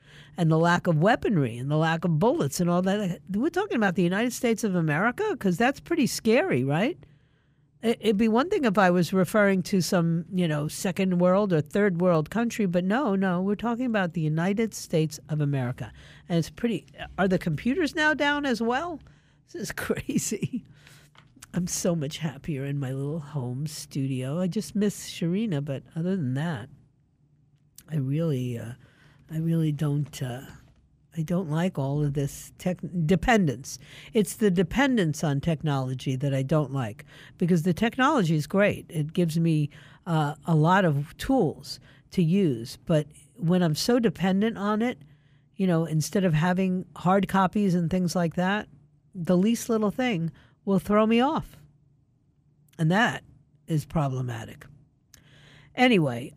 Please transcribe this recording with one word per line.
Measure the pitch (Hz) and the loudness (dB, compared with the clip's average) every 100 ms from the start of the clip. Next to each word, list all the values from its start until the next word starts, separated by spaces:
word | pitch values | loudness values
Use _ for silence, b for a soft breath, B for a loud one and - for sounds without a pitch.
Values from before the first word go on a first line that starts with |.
| B B B - | B B B -2
and | 165 | 2
the | 160 | 4
lack | 170 170 - | 4 2 2
of | 156 | 2
weaponry | 190 - 370 180 131 117 | 4 2 2 0 0 -2
and | 135 | -2
the | 151 | 0
lack | 160 165 180 | 2 0 0
of | 156 | 2
bullets | 214 330 139 - | 2 2 -2 0
and | 175 | 0
all | 175 | 2
that. | 190 208 196 180 - | 0 -2 -2 -6 -6
We're | 202 302 | -2 -2
talking | 349 415 330 | -2 -2 0
about | 208 175 | 0 2
the | |
United | 175 190 240 | 0 0 -2
States | - 240 226 | -2 -2 0
of | 220 180 | 0 0
America, | 160 147 220 247 427 302 | 0 2 0 0 -4 0
'cause | 190 175 | 0 2
that's | 240 277 | 0 0
pretty | - 339 233 | -4 0 0
scary, | - 220 240 370 147 | 0 2 2 2 0
right? | 135 147 240 - b b b b b b b _ | 0 0 0 -4 b b b b b b b _
It, | 226 233 | -2 0
it'd | 214 202 | 0 2
be | 226 | 4
one | 220 339 | 2 2
thing | 403 254 | 0 2
if | 202 | 4
I | 185 | 4
was | 180 165 | 4 2
referring | 190 175 214 202 190 | 2 2 4 4 2
to | - 190 | 2 0
some, | 160 185 165 165 - | 2 2 2 0 -2
you | 185 175 | -2 0
know, | 151 151 | -2 -4
second | - 196 175 190 175 | -4 -6 -2 0 2
world | 180 185 208 | 4 4 2
or | 160 | 0
third | - 208 208 170 | 0 0 0 2
world | 185 165 147 | 2 2 0
country, | 202 233 - 202 | -2 -4 -2 0
but | 175 | 0
no, | 185 226 285 196 | 0 0 0 0
no, | 190 175 | 0 0
we're | 190 208 | -2 -2
talking | 226 233 254 | -4 -4 -2
about | 220 180 | 0 -2
the | 165 | -2
United | 156 156 180 202 226 | -2 0 0 0 -2
States | - - 165 156 - - | -6 -2 0 0 -4 -6
of | 151 | -2
America. | 143 139 123 131 117 B B B - | 0 0 -4 -6 -10 B B B -2
And | 170 | -2
it's | - | -2
pretty, | - 240 180 - - 156 - | -4 -4 -4 -8 -18 -14 -2
are | 190 | 0
the | 180 | 2
computers | - 151 240 311 294 330 | 0 -2 -2 0 0 2
now | 302 | 0
down | 302 285 294 285 | 2 0 0 -2
as | 220 | -2
well? | 233 247 349 320 - b b b _ | 0 -2 -4 -10 -14 b b b _
This | 349 | -12
is | - | -10
<laughs> | - | -10
crazy. | - 220 - 285 - - - 233 - B B B B - _ - - | -6 -6 -2 -4 -2 -4 -4 -6 -10 B B B B -20 _ -20 -8
I'm | 170 180 | -6 -4
so | - 190 170 | -2 -2 -2
much | 143 - | -4 -6
happier | 160 131 - 139 139 | -8 -8 -8 -6 -4
in | 143 | -4
my | 131 | -4
little | 135 139 160 | -4 -6 -6
home | 143 147 123 127 151 | -6 -8 -6 -6 -6
studio. | - - 147 135 127 127 160 | -8 -10 -6 -4 -4 -4 -4
I | 185 | -2
just | 214 - 202 | -4 -4 -2
miss | 202 - - | -2 -2 -12
Sharina, | - 165 185 226 147 | -6 -2 -2 -2 -4
but | 147 131 - 160 | -4 -8 -8 -6
other | 175 196 | -4 -2
than | 127 | -2
that, | 131 165 135 123 - _ _ _ _ _ _ _ _ _ - - | -2 -4 -6 -10 -18 _ _ _ _ _ _ _ _ _ -20 -6
I | 156 | -4
really, | 131 147 165 131 123 117 | -2 0 0 0 -2 -6
uh, | 110 127 b b b b _ | -10 -12 b b b b _
I | 156 | -4
really | 165 165 156 | 0 2 0
don't, | 147 151 143 147 - | 0 -2 -2 -4 -6
uh, | 131 123 - - - _ _ _ _ 165 | -8 -8 -14 -20 -20 _ _ _ _ -8
I | |
don't | 151 175 165 | -2 -2 -2
like | 156 185 170 | -2 -2 -2
all | 135 143 | -2 0
of | 147 | 0
this | 143 139 - - - | -2 -4 -6 -18 -6
tech | 180 175 - 175 156 | -6 -4 -6 -2 2
dependence. | 185 240 226 165 117 - - B B B | 2 4 4 4 -2 -10 -16 B B B
It's | 233 202 - | 0 0 0
the | 214 | 2
dependence | 180 180 - 285 247 165 147 | 2 2 2 2 2 0 0
on | 160 139 | -2 0
technology | 170 151 156 139 127 131 - 127 | -2 -2 -2 -2 -2 -6 -4 -2
that | 139 | -2
I | 135 | -2
don't | 135 160 135 | 0 0 0
like, | 139 113 - - B B - | -4 -6 -8 -20 B B -4
because | 170 175 | 2 2
the | 175 | 2
technology | 175 226 240 262 311 165 160 | 0 0 2 2 4 2 0
is | 143 | 0
great. | 190 202 - - | 2 2 0 -6
It | 160 147 | -6 -4
gives | 170 175 165 | 0 0 2
me, | 165 156 147 B B B - | 2 2 0 B B B -4
uh, | 160 147 151 - | -2 0 -4 0
a | |
lot | 160 156 190 180 | 2 4 4 4
of | 143 147 - | 0 -4 -10
tools | - 262 160 - - - b b _ | 0 2 2 -2 -12 -16 b b _
to | - | 0
use. | 160 196 180 117 117 - - | 2 4 2 0 -6 -14 0
But | 156 151 - - - | 0 0 -12 -20 -6
when | 165 180 | 0 2
I'm | 170 | 2
so | 147 - 247 | 0 2 2
dependent | 233 143 190 190 220 190 | 2 0 0 2 0 -2
on | 202 214 | -2 0
it, | 240 - - b b b b - | -2 -4 -16 b b b b -2
you | 190 | 2
know, | 165 165 | 2 2
instead | 156 147 208 | -2 0 0
of | 185 151 | 2 2
having | 180 185 190 185 - - | 2 2 0 -2 -6 -4
hard | 175 196 190 | 2 2 2
copies | 196 185 214 202 | 2 2 2 2
and | 175 165 | 2 2
things | 185 175 185 | 0 0 0
like | 170 180 | -2 0
that, | 180 208 - - _ _ _ 190 | 0 -2 -6 -16 _ _ _ -8
the | 160 180 | 2 4
least | 208 233 - | 4 0 0
little | 226 214 | 0 0
thing | - 254 185 165 b b b - | 0 -2 -2 -4 b b b 0
will | 190 | 0
throw | - 208 220 | 4 2 4
me | 233 | 4
off. | 262 311 - - - _ _ _ _ _ _ _ _ _ _ - | 4 0 -6 -14 -20 _ _ _ _ _ _ _ _ _ _ -2
And | 160 | 2
that | 190 233 - - - _ _ - | 4 2 -2 -12 -20 _ _ -4
is | 156 - | -4 -2
problematic. | 170 143 127 123 113 113 - - - _ _ _ b b b b b b | -2 -2 -4 -6 -8 -12 -16 -20 -20 _ _ _ b b b b b b
Anyway, | - 254 208 147 117 143 | 2 4 4 2 -2 -8